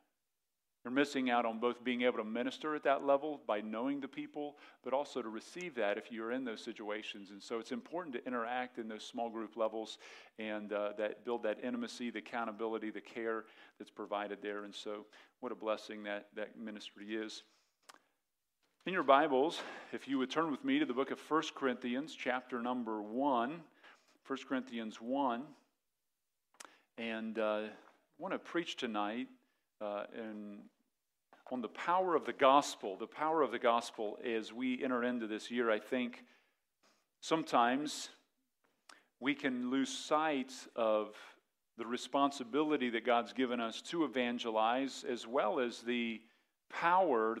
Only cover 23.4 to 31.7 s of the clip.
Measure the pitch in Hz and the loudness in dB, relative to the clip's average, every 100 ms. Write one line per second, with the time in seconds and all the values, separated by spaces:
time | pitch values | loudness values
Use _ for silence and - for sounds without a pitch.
23.4 | 120 170 156 _ - - _ _ - 135 | 2 -2 -12 _ -20 -20 _ _ -8 -6
24.4 | - 131 127 117 113 - 117 135 135 117 | -2 -4 -4 -6 -6 -8 -4 0 2 0
25.4 | 151 - _ _ _ _ _ _ _ _ | -4 -16 _ _ _ _ _ _ _ _
26.4 | _ _ - _ _ - 117 113 110 107 | _ _ -20 _ _ -8 -4 -4 -4 0
27.4 | 107 107 107 104 - _ _ _ 190 139 | 2 2 0 -8 -20 _ _ _ -4 -4
28.4 | - 170 170 - 120 107 104 113 131 - | -2 -2 -2 -4 -2 0 0 -2 -6 -10
29.4 | _ _ _ _ 107 101 - - 110 107 | _ _ _ _ -6 -4 -6 -8 -8 -8
30.4 | 104 101 - _ _ _ _ _ _ - | -10 -14 -18 _ _ _ _ _ _ -20
31.4 | - 127 107 | -10 -6 -6